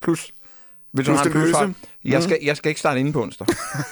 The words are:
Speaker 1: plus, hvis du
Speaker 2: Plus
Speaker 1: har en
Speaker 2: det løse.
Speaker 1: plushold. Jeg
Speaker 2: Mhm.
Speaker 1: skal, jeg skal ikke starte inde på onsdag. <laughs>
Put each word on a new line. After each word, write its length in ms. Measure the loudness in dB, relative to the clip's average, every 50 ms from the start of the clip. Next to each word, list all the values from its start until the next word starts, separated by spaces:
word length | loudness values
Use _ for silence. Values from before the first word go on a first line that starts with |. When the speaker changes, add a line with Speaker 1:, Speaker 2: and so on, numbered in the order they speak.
Speaker 1:
plus, 320 | -2 -2 -2 -2 -4 -12 -20 _ _ _ _ _ _ _ _ _ _ _ -4
hvis 120 | 0 2
du 60 | 2
Speaker 2:
Plus 80 | 4 4
Speaker 1:
har 60 | 4
en 60 | 2
Speaker 2:
det 40 | 2 2
løse. 40 | 4 4
Speaker 1:
plushold. 220 | 4 2 2 0 -4 -8 -14 -20 _ _ -2
Jeg 140 | 0 2 2
Speaker 2:
Mhm. 20 | 2
Speaker 1:
skal, 120 | 2 0 0 0
jeg 140 | -2 -2
skal 120 | 0 -2 -4
ikke 100 | -2 0
starte 200 | 0 0 2 2
inde 140 | 0 0 0
på 80 | -2 -2
onsdag. 240 | -4 -6 -4 -4 -2
<laughs> 60 | -2 -2 -6 -8 -8 -8 -8 -8